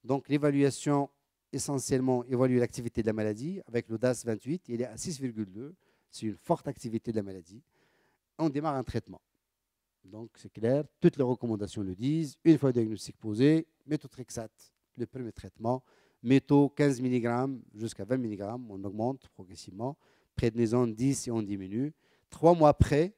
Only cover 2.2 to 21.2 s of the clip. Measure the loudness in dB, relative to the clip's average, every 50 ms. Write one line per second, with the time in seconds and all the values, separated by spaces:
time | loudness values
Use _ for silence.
2.2 | 0 -2 0 2 2 4 4 2 2 0 -2 -8 -8 -6 _ -2 -2 0 0 0
3.2 | -2 -2 -4 -4 -6 -8 -8 -10 -12 -4 -4 -4 -4 -4 -4 0 0 0 0 0
4.2 | -4 -6 -6 -4 -4 -6 -8 -8 _ -8 -6 -6 -6 -6 -8 -10 -10 -8 -8 -6
5.2 | -8 -8 -6 -6 -8 -8 -8 -14 -16 -16 -18 _ _ _ _ _ _ _ -14 -8
6.2 | -8 -8 -8 -8 _ -2 -2 -2 -2 -10 -10 -8 -8 -6 -6 -6 _ -4 -4 -4
7.2 | -4 -6 -12 -14 -16 -20 -20 -20 _ _ _ _ _ _ _ _ _ _ _ _
8.2 | _ _ _ -2 -2 -2 -2 -2 -2 -2 -2 -2 -4 -4 -6 -8 -8 -8 -20 -20
9.2 | _ _ _ _ _ _ _ _ _ _ _ _ _ _ _ _ _ -20 -16 -16
10.2 | -16 -16 _ -20 -20 -20 _ -4 0 0 0 0 -2 -6 _ _ 4 4 4 4
11.2 | 0 0 0 -2 -2 -4 -2 -2 -4 -6 -6 -6 -6 -6 -6 -4 -2 -2 0 -2
12.2 | -2 -6 -8 _ _ 6 6 8 6 2 4 2 0 0 -4 -8 -10 -16 -16 _
13.2 | -8 -6 2 4 4 6 4 4 0 _ _ _ _ -6 -6 -6 -6 -12 _ -18
14.2 | -16 _ -10 -10 -10 -10 _ _ -20 _ _ _ _ _ _ -10 -10 -8 -8 -12
15.2 | -12 -12 -12 -14 -18 -18 _ -4 -2 -2 -2 -2 _ _ _ _ _ _ _ _
16.2 | 2 4 4 4 6 6 4 6 6 4 _ 2 2 2 2 0 -2 0 0 0
17.2 | 0 0 0 0 -2 -4 -6 -8 -14 _ _ -10 -10 -10 -8 -10 -4 -4 -2 -2
18.2 | -2 -4 -6 -6 -8 -8 -8 -10 -12 -12 -12 -10 -10 -10 -6 -4 -4 -4 -4 -6
19.2 | -14 -20 _ -20 -20 -20 -20 -18 -18 -16 -10 -8 -8 -8 -8 _ _ _ _ _
20.2 | _ _ _ -2 -2 0 2 2 0 2 2 2 0 0 -2 -2 0 0 0 -2